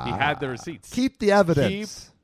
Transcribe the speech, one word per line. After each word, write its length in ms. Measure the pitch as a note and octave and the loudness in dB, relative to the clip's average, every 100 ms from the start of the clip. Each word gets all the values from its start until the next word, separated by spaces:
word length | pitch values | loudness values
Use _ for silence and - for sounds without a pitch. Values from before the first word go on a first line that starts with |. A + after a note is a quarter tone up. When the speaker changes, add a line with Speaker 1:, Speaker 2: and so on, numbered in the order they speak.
Speaker 1:
He 60 | B2+ | -6
had 280 | F2 C#3+ D3+ | -2 -2 -2
the 80 | C3+ | -6
Speaker 2:
Ah. 40 | |
Speaker 1:
receipts. 400 | B2 - - - | -8 -12 -16 -10
Speaker 2:
Keep 280 | B3 C4 - | -4 -2 0
the 140 | G3+ | 4
evidence. 720 | G3+ F3 D3 A2+ G2 - - - | 6 6 4 2 -2 -8 -14 -20
Speaker 1:
Keep 60 | _ | _